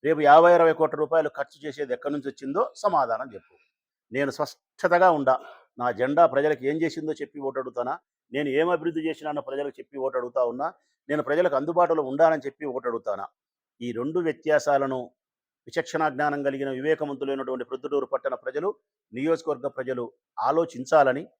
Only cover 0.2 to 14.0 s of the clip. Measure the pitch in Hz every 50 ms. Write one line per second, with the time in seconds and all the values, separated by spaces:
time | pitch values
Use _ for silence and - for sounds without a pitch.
0.2 | 151 143 143 160 165 175 175 170 170 165 156 151 160 151 - 147 151 147 165 165
1.2 | 156 147 _ - 139 _ _ 147 143 151 135 139 147 127 123 120 - 143 147 147
2.2 | 131 139 135 - 139 135 143 190 240 - - - - 208 180 151 131 117 113 110
3.2 | 131 131 107 95 _ _ _ _ _ _ _ _ _ _ _ _ _ _ 113 131
4.2 | 143 139 131 - 151 - - _ _ _ _ _ - 180 175 175 190 185 165 151
5.2 | 139 131 131 127 - - - - _ _ _ - 120 123 117 95 123 131 147 147
6.2 | 170 156 123 139 143 151 151 135 127 135 147 160 160 160 156 165 151 156 151 -
7.2 | 147 139 _ 151 139 135 131 135 131 123 113 123 120 123 147 175 _ _ _ _
8.2 | _ _ 117 139 151 143 131 143 160 175 180 160 151 170 156 160 156 160 156 -
9.2 | 151 156 147 147 139 135 135 139 143 143 127 - 131 _ 143 139 131 135 127 131
10.2 | 123 123 120 135 127 120 120 127 143 165 190 _ _ _ _ _ _ - 147 151
11.2 | 143 131 143 160 180 180 143 131 143 160 170 175 175 165 165 160 143 131 135 143
12.2 | 165 160 160 147 135 139 - _ 151 143 123 127 120 123 117 113 _ 110 101 95
13.2 | 98 - _ _ _ _ _ _ _ _ _ _ 120 120 113 113